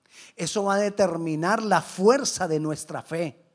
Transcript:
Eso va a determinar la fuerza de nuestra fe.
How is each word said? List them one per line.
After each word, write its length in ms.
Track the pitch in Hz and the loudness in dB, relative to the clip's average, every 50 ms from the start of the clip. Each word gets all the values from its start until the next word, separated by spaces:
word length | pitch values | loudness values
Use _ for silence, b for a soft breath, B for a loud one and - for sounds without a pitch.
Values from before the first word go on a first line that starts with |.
| _ B B B B B B | _ B B B B B B
Eso 280 | - 175 156 - 214 196 | -8 -8 -4 -2 -2 0
va 100 | 196 196 | 2 2
a 40 | 202 | 2
determinar 840 | 208 202 202 208 196 180 165 165 165 165 156 151 165 185 214 226 220 | 2 0 2 2 2 2 2 -2 -4 -4 -2 -2 0 0 0 0 2
la 180 | 208 190 165 | 2 2 2
fuerza 680 | 160 - - - 185 214 254 277 254 - - - 185 | 0 -2 -6 2 4 6 6 6 2 -2 -4 -4 -2
de 140 | 170 156 156 | -2 0 -2
nuestra 420 | 156 156 151 - - - 160 135 - | 0 -2 -4 -6 -8 -10 -10 -12 -10
fe. 400 | - 165 165 175 147 117 _ _ _ _ | -8 -6 -6 -6 -6 -8 _ _ _ _